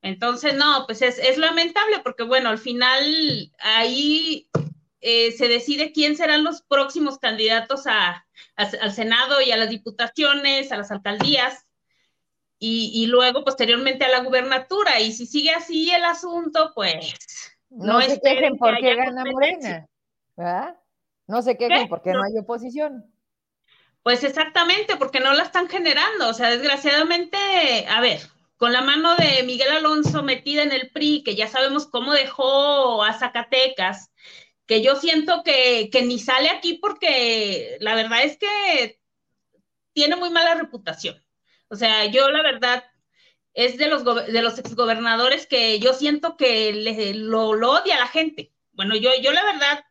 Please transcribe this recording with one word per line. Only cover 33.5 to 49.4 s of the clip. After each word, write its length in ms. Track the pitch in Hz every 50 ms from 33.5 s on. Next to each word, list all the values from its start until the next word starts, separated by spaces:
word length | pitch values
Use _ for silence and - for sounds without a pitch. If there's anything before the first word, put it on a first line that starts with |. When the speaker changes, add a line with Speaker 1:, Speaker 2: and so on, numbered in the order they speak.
| - 254 262 262 262 - 185 185 196 - - _ _ _ _ - - - - _ _ _ _
Speaker 1:
que 160 | - 220 220
yo 140 | 214 262 277
siento 480 | 269 311 339 320 311 302 320 349 339 339
que, 460 | 330 285 262 254 247 247 233 214 202
que 100 | - 254 247
ni 140 | 240 247 233
sale 300 | - - 254 262 277 311
aquí 260 | 370 370 - 339 339
porque 1000 | - - 415 403 - - 330 285 254 247 233 226 220 214 202 190 165 120 110 120 -
la 140 | 214 214 220
verdad 280 | 226 220 226 226 233 262
es 140 | 302 294 _
que 600 | - 403 415 415 403 381 330 285 247 214 - _ _ _ _ _ _ _ _ _ _ _ _ _ _ _ _ _ _ _ _
tiene 220 | 302 294 294 349
muy 140 | 359 349 349
mala 260 | 339 330 330 330 339
reputación. 680 | 330 330 - - 226 - 170 156 - - 165 - _ _ _ _ _ _ _ _ _ _ _
O 60 | 214
sea, 300 | 196 233 220 220 214 214
yo 240 | 208 208 254 277 277
la 100 | 294 311 311
verdad 420 | 294 262 226 240 247 247 247 - _ _ _ _ _ _ _ _ _ _ _ _ _ _
es 240 | - 240 254 240 247
de 100 | 294 302
los 140 | 311 277 247
gobe-, 260 | 240 240 233 - -
de 100 | 220 226
los 160 | 233 233 226 -
exgobernadores 880 | 247 - 233 226 240 233 226 220 233 233 226 226 247 247 269 302 - -
que 320 | 285 247 233 226 220 208
yo 140 | 208 254 262
siento 440 | 262 285 294 294 294 294 330 330 _
que 340 | 285 254 233 220 220 214 208
le, 400 | 208 214 220 220 214 214 196 196
lo, 400 | 220 220 220 226 220 226 220 214
lo 160 | 214 226 240 277
odia 220 | 339 359 381 359
a 40 | 269
la 80 | 254 247
gente. 460 | - 311 320 320 302 - - _ _ _ _ _
Bueno, 240 | _ - 190 202 220
yo, 140 | 214 214 247 262 262
yo 100 | 254 269 294
la 100 | 349